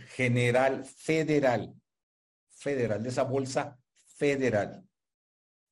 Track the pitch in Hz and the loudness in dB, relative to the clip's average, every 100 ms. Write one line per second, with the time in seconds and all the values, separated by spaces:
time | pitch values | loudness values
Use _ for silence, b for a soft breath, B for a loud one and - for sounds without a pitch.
0 | - - 127 123 123 123 131 131 - - | -14 -2 0 2 2 4 2 0 -8 -10
1 | - 160 151 147 135 117 - - _ _ | -2 0 2 2 4 0 -4 -14 _ _
2 | _ _ _ _ _ - 143 139 113 101 | _ _ _ _ _ -10 -4 -2 -2 -2
3 | 120 127 127 135 131 151 - - _ _ | -4 -2 -2 -2 -2 -4 -6 -12 _ _
4 | _ - 147 135 131 104 98 - _ _ | _ -2 0 2 2 2 -2 -8 _ _
5 | _ _ _ _ _ _ _ | _ _ _ _ _ _ _